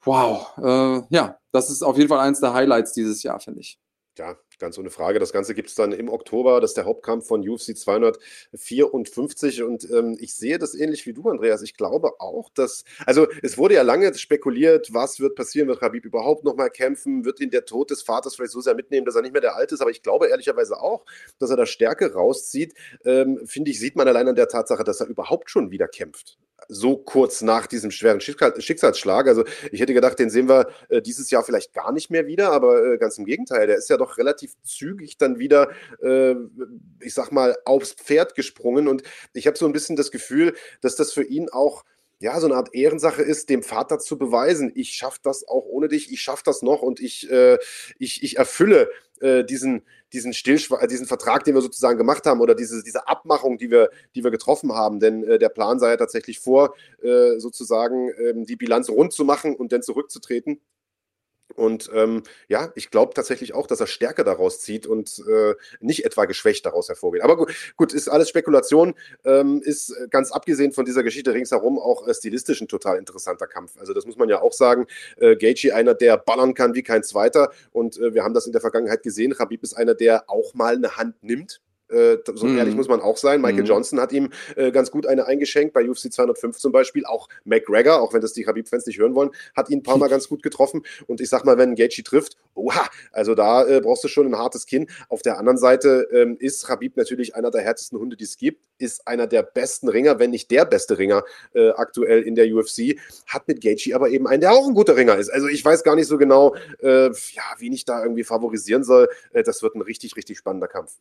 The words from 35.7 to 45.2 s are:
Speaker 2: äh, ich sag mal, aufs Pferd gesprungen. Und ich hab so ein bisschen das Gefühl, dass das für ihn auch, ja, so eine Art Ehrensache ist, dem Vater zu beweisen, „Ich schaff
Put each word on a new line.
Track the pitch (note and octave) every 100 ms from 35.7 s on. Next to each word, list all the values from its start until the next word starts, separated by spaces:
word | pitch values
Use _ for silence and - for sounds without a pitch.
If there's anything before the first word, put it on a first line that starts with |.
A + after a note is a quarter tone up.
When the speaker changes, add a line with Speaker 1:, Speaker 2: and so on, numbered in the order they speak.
| - - -
Speaker 2:
äh, | B2+ C3 C3 B2+ A#2+ - A#2+ A#2+ _ _
ich | A#2+
sag | - B2
mal, | C#3 B2+ A#2+ -
aufs | C3+ C3+
Pferd | - - D3 F3 -
gesprungen. | - _ B2 B2+ D3
Und | C3+ - - -
ich | B2+ D3
hab | D3
so | D#3+
ein |
bisschen | D3 - D#3
das | C#3
Gefühl, | A#2+ - C3+ E3+ D#3+ - _
dass | B2+ B2
das | D3
für | -
ihn | A2 C#3 E3+
auch, | - C#3+ - _ _ _ _
ja, | G#2+ D3+
so | D#3+
eine | C3
Art | A#2
Ehrensache | B2 C#3+ D#3 D#3+ D3
ist, | C#3+ D3+ -
dem | C3+
Vater | A2 A2 - D3+
zu | - C#3+
beweisen, | C3 A#2 C#3 E3+ C3+
„Ich | - B2
schaff | - C3 -